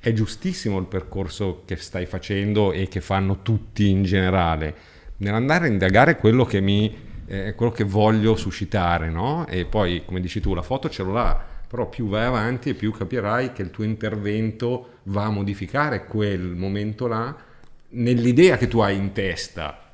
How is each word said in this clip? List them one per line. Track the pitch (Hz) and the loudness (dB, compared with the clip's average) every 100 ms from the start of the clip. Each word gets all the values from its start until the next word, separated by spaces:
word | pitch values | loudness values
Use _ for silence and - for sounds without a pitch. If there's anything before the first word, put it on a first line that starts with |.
è | 120 | 0
giustissimo | 113 107 - 190 180 113 95 | 0 0 -2 -6 -4 -2 -2
il | 92 | -2
percorso | 95 - 95 90 - 98 87 | -6 -6 -6 -6 -4 -4 -4
che | - 92 | -8 -10
stai | - 92 90 | -8 -8 -6
facendo | 92 - 101 101 104 101 | -8 -4 -2 0 2 2
e | 87 95 | 0 -4
che | 98 | -4
fanno | - 95 98 95 | -2 0 0 -2
tutti | - 110 - - 104 | 0 -2 -2 2 4
in | 95 | 4
generale, | 98 98 92 92 85 80 78 76 - - - - | 2 2 4 4 2 0 -2 -8 -18 -20 -16 -6
nell'andare | 98 110 131 170 165 | -2 0 2 2 2
a | |
indagare | 101 95 98 143 165 | 2 4 6 6 6
quello | 107 120 | 4 6
che | 123 101 | 4 2
mi, | 98 101 107 - - - - | 2 2 2 -2 -14 -14 -10
eh, | 98 98 | -8 -6
quello | - 117 | -2 -2
che | 113 | 0
voglio | 101 98 107 110 110 | 0 4 4 6 4
suscitare, | 110 98 - 92 104 87 85 80 | 2 0 -6 -2 0 2 0 0
no? | 80 117 160 160 | -2 -2 -4 -4
E | 90 | -4
poi, | 90 110 92 87 | -2 0 0 0
come | - 92 | -4 -6
dici | 90 107 | -4 -4
tu, | 95 | -2
la | 90 | -2
foto | 85 135 117 | -2 -4 -4
ce | - | -4
l'ho | 95 | -4
là, | 107 120 - - - - | 0 4 2 0 -12 -10
però | 117 113 | -6 -6
più | - 110 | -4 -2
vai | 104 | 0
avanti | 117 123 110 123 147 | 0 0 0 -2 -4
e | |
più | 117 104 | -2 -4
capirai | 104 92 123 104 117 127 | -4 -4 -4 -2 -2 -2
che | 123 | -4
il | 92 | -10
tuo | - | -4
intervento | 107 110 107 107 101 107 110 110 120 123 - - | -4 -4 -4 -4 -2 -2 -2 -2 -4 -4 -8 -18
va | 98 101 107 | -6 -2 -2
a | |
modificare | 104 101 101 95 139 147 110 | -2 -2 -4 -4 -2 -2 -2
quel | - 107 104 95 | -4 -2 0 0
momento | 90 87 95 101 104 107 123 | -4 -4 -4 -2 -4 -4 -4
là | 110 120 151 - - - - - | -2 -4 -8 -18 -20 -20 -20 -14
nell'idea | 123 120 123 120 123 180 127 | -2 2 4 4 8 8 6
che | 120 | 2
tu | 113 | 4
hai | 101 98 | 2 2
in | 98 | -2
testa, | - 95 82 - - 76 - - | -2 -4 -4 -8 -8 -8 -10 -16